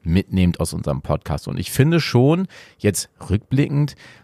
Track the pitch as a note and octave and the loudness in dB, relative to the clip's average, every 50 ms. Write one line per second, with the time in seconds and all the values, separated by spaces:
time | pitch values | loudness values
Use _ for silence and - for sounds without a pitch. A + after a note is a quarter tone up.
0 | - E2 E2 F#2+ - - - F#2+ F2+ F2 E2 - - - - E2 - D2+ C#2+ C#2 | -4 0 0 0 0 2 2 4 4 4 2 0 -4 -4 -4 -6 -4 -4 -4 -4
1 | - - D#2 D2+ - - D#2 D2 - - - - F#2 - - - C3 D#3 E3+ E3 | -2 -4 -4 -4 -4 -6 -6 -6 -6 -8 -8 -8 -8 -4 0 2 2 4 2 0
2 | - - - B2 B2+ C#3+ E3 F3 F#3+ - - - - - _ _ - G#2 F#2+ - | 0 2 2 2 4 4 2 0 -2 -6 -8 -16 -20 -20 _ _ -2 -2 -2 -2
3 | - - _ - - - F#2 G#2+ - - B2+ C3+ D3 - C#3 C#3+ D3 C#3+ - _ | -6 -10 _ -14 -6 -4 -4 -4 -2 -2 0 0 0 0 0 -2 -2 -2 -4 _
4 | - - - - | -20 -20 -20 -20